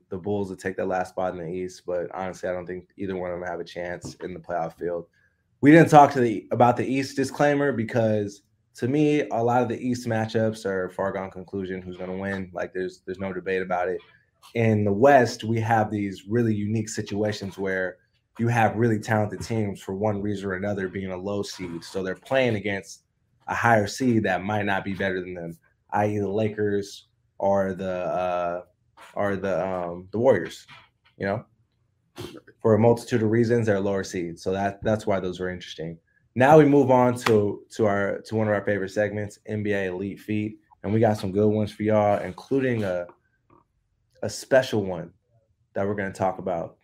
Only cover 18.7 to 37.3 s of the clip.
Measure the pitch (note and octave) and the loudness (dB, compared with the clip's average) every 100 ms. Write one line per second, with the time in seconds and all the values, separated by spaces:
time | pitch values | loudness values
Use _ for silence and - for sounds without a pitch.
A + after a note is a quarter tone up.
18.7 | G#2+ A#2 G#2+ A2 A2 G#2 F#2 - A2+ G2+ | 4 2 0 0 0 0 -4 -6 -2 -2
19.7 | F2+ - F#2+ G#2+ G2+ G#2 G2 G2 F#2 G2+ | -4 -8 -4 -2 -2 -4 -6 -4 -4 -4
20.7 | G2+ F#2 G2 F#2+ F2+ F#2+ G2+ G2 - F2+ | -4 -6 -6 -8 -8 -6 -6 -6 -8 -10
21.7 | E2+ - F#2+ F#2+ F#2 - C3+ B2+ G#2+ G#2 | -10 -10 -8 -6 -8 -2 0 2 0 -2
22.7 | G2 - - _ _ _ _ - F#2+ A#2 | -6 -8 -20 _ _ _ _ -8 0 4
23.7 | A2+ G2+ - C3 A2+ G2+ F2+ F#2+ G#2+ G2+ | 4 2 0 2 2 2 -2 0 -2 0
24.7 | F#2+ F#2 F#2 G2 F#2 F2+ F2+ E2+ E2 _ | -2 -4 -4 -2 -2 -6 -10 -10 -12 _
25.7 | _ _ - G#2 G#2 G2 G2+ G#2+ G#2+ G#2 | _ _ -2 0 0 -2 0 -2 0 -2
26.7 | G2+ G2+ - - _ _ _ G2 G2 F#2+ | -2 -4 -12 -20 _ _ _ 0 2 0
27.7 | F2+ F#2+ F2+ F2 E2 F#2 F2 F2 F2 F2+ | -4 -6 -4 -2 -2 -2 -2 -2 -4 -10
28.7 | _ _ _ - - G2+ G2 G2 E2+ F#2+ | _ _ _ -14 -4 -2 -2 -2 -2 -2
29.7 | F#2 F2 F2 F#2+ G#2 B2+ G#2 C#2 - - | -4 -6 -8 -8 0 4 2 0 -12 -20
30.7 | - _ _ _ _ G2 G#2 - _ _ | -20 _ _ _ _ -4 -4 -8 _ _
31.7 | _ _ _ _ - - - - _ A2+ | _ _ _ _ -16 -16 -16 -20 _ 2
32.7 | G#2+ A#2 A#2 - A#2+ G#2+ A2+ A2+ A#2+ A2 | 6 6 4 0 0 2 2 2 2 2
33.7 | G2 G2+ G2 F#2 F#2+ E2+ E2+ F#2+ F#2+ G2+ | 0 0 -4 -4 -6 -8 -8 -6 -2 -4
34.7 | G2 A2 G#2+ G#2+ G2 F#2 F2 F2+ F2+ - | -4 -2 -2 0 -2 -2 -6 -8 -8 -12
35.7 | - D#2+ E2 _ _ _ - C3 D#3+ C#3+ | -12 -12 -12 _ _ _ 2 8 8 8
36.7 | C#3+ B2+ B2+ B2 A#2+ - | 6 6 6 4 2 2